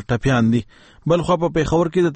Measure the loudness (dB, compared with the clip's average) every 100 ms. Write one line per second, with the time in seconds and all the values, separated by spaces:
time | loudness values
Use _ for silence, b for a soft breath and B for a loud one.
0 | 0 -2 0 2 2 0 -4 b b b
1 | 0 0 0 -2 0 -2 0 0 0 0
2 | 0